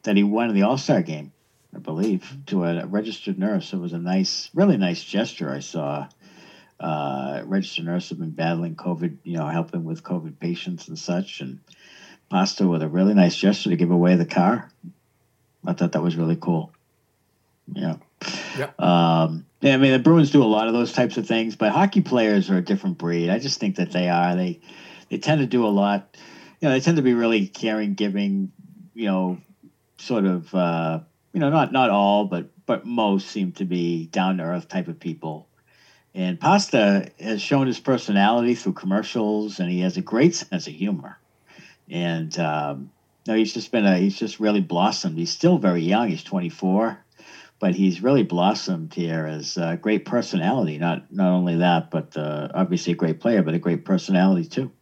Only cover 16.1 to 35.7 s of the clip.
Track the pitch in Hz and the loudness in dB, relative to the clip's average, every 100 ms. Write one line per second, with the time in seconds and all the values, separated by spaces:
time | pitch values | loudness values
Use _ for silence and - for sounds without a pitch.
16.1 | 82 82 82 - 82 - _ _ _ _ | 0 0 0 0 -2 -4 _ _ _ _
17.1 | _ _ _ _ _ - - 85 80 _ | _ _ _ _ _ -14 -6 -6 -6 _
18.1 | _ - - - - 135 - 90 87 82 | _ -12 -10 -10 -8 -8 -2 2 4 4
19.1 | 82 80 80 - _ 139 131 135 131 151 | 4 2 -2 -12 _ 2 6 6 6 6
20.1 | 165 143 147 113 107 113 117 117 - 120 | 6 6 6 6 4 2 2 0 0 0
21.1 | - 101 113 113 104 107 139 196 196 160 | 0 -2 -2 -2 0 0 2 2 2 2
22.1 | 127 110 101 90 92 87 98 95 85 85 | 2 4 2 2 0 0 -2 -2 -4 -2
23.1 | 85 85 110 135 - 107 95 90 90 90 | 0 0 0 -2 -4 -4 -2 -2 0 0
24.1 | 87 87 90 90 85 - - - - - | 2 2 0 -2 -6 -14 -20 -20 -20 -10
25.1 | - - 156 127 123 113 101 101 101 - | -6 0 0 2 2 2 2 2 0 -6
26.1 | - - - - _ 156 131 151 165 127 | -20 -20 -20 -20 _ 0 2 2 2 4
27.1 | 120 117 113 95 - 113 110 104 98 101 | 4 4 2 0 -4 -4 -2 -2 -2 -2
28.1 | 139 202 196 190 - - - - 113 107 | 0 0 0 -4 -10 -20 -20 -20 -6 -2
29.1 | 95 92 90 _ _ - _ _ _ - | 0 -2 -4 _ _ -20 _ _ _ -4
30.1 | 117 95 90 82 95 87 82 80 80 - | 0 2 0 -2 0 0 0 -2 -4 -8
31.1 | _ _ - 143 156 131 131 123 101 101 | _ _ -2 2 2 2 2 4 4 4
32.1 | 104 101 87 85 _ - 113 117 120 107 | 4 2 -4 -8 _ -4 -4 -2 0 2
33.1 | 98 - 110 92 - 95 87 85 85 82 | 0 -2 -4 -6 -4 -4 -2 -2 -2 -4
34.1 | 95 92 92 82 87 - 92 85 80 87 | -2 0 -2 -4 -6 -6 -6 -6 -8 -10
35.1 | 80 80 78 _ _ _ | -8 -10 -12 _ _ _